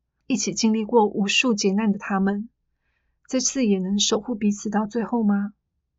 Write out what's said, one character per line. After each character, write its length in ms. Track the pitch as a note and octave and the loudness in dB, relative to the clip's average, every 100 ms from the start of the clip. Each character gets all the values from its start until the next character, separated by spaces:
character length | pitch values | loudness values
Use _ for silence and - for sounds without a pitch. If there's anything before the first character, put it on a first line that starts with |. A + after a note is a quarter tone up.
| _ _ - | _ _ -4
一 100 | A#3 | -4
起 160 | G3 | -2
经 220 | - A3 | 0 0
历 100 | A3 | 0
过 220 | G#3+ A#3+ G#3 | 2 2 4
无 220 | A3+ G3+ | 2 0
数 260 | - B3+ | 2 2
劫 180 | G#3 G3+ | 2 0
难 200 | G3 A3 | 2 0
的 60 | G3+ | 0
他 200 | - F#3+ | -2 0
们， 300 | G3 G3+ A#3 _ _ _ _ _ _ _ - | 0 -2 -6 _ _ _ _ _ _ _ -4
这 120 | C4 | -2
次 240 | - C4+ | -2 0
也 140 | G#3+ F#3+ | 2 2
能 220 | F#3 G#3 | 0 0
守 200 | - A3+ | 0 -2
护 140 | B3 | -2
彼 160 | G#3+ G#3 | -2 -2
此 200 | G3+ G#3+ | -2 -2
到 160 | G#3 G#3+ | -2 -2
最 180 | A#3 | -4
后 180 | G3 A#3 | -2 0
吗？ 300 | G#3 G3+ G3+ - _ _ _ | 2 0 -2 -10 _ _ _